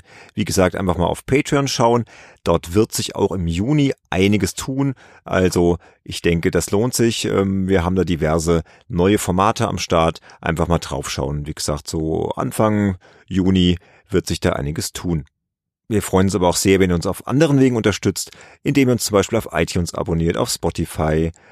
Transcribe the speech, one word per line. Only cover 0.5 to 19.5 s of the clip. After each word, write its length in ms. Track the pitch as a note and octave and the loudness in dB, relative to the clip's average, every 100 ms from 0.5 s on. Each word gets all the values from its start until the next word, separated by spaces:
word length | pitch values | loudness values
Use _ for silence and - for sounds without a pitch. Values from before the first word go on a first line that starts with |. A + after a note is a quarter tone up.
| - F#2 - | 2 2 0
einfach 180 | F#2 E2+ | -4 0
mal 120 | E2+ | 0
auf 180 | - - | -2 -2
Patreon 420 | C3+ - C#3+ C#3 | -2 0 -2 -2
schauen. 380 | - A#2 A#2+ A2+ - - - - | 0 2 2 0 -10 -20 -8 -2
Dort 280 | E2+ E2 | 0 0
wird 200 | F#2 A2+ | 0 0
sich 240 | - G#2 - | -2 -6 -2
auch 160 | G2 | -2
im 140 | F#2 E2+ | 0 -4
Juni 460 | E2 A2 D3+ C#3 - - | -2 0 2 2 -2 -4
einiges 440 | F2 G2 G#2 F#2+ | 2 2 2 0
tun. 400 | - - C3+ C#3 B2+ - - - | -4 -6 -2 -2 -4 -12 -18 -4
Also 520 | F2+ F#2 F#2 F2 F2 - _ - | 0 2 4 2 2 -4 _ -14
ich 160 | - | -4
denke, 300 | E2+ E2+ F#2 | 0 0 0
das 200 | F2 - | -2 0
lohnt 220 | G2+ B2 | 0 0
sich. 320 | - A#2 G#2+ A2 | 0 0 0 -2
Ähm, 420 | G2 G2 F#2+ F#2 | 0 0 0 2
wir 160 | F#2+ | 2
haben 140 | E2+ F#2 | 2 0
da 80 | E2 | 0
diverse 580 | E2 D#2 E2 D#2+ E2+ - - - | 0 0 0 2 0 -2 -14 -8
neue 300 | F2 F#2 G#2 | 0 2 2
Formate 500 | - F2+ G2+ A2+ G#2+ | 0 0 2 0 -4
am 100 | F#2 | -4
Start. 440 | - F2 E2 - - - | 0 2 2 0 -12 -10
Einfach 300 | - D#2+ E2 | -4 -2 0
mal 100 | E2 | 0
draufschauen. 680 | - C#2 C#2+ - C#2 D2 D2 | -2 -8 -6 -6 -4 -4 -8
Wie 60 | |
gesagt, 360 | D2+ - D2 - | -8 -6 -6 -6
so 400 | E2 D#2 E2 D#2 | -6 -2 -2 -4
Anfang 640 | - C3+ - A2 G#2+ G2+ F#2 _ _ - | -4 -4 0 2 2 0 -2 _ _ -6
Juni 520 | F#2 F#2 F#2+ F2+ E2+ _ _ - | 0 2 4 4 2 _ _ -4
wird 160 | F2+ - | -2 -2
sich 140 | E2+ | -2
da 140 | F2+ | -2
einiges 400 | - C#2+ D#2 - | -2 -4 -6 -8
tun. 320 | - F2+ E2 C2+ _ _ _ _ _ - | -8 -4 -4 -4 _ _ _ _ _ -4
Wir 120 | G#2+ | -2
freuen 260 | - F#2+ F#2+ | 0 2 2
uns 80 | F#2+ | 2
aber 140 | F2 | 2
auch 80 | E2+ | 2
sehr, 220 | G2 F#2+ | 4 4
wenn 120 | F#2 | 4
ihr 40 | F2 | 2
uns 120 | F#2 | -2
auf 200 | F2 - | -6 -2
anderen 320 | B2+ D#3+ C#3 | 0 2 4
Wegen 180 | C3 A#2 | 2 2
unterstützt, 540 | G#2+ G2 G#2+ F2 - - - - | 0 0 -2 -4 -8 -14 -20 -10
indem 280 | - C#3+ C3+ | -2 2 4
ihr 40 | |
uns 120 | A#2+ - | 2 2
zum 80 | |
Beispiel 240 | G#2 G2 A2+ | 0 2 -2
auf 120 | - | -2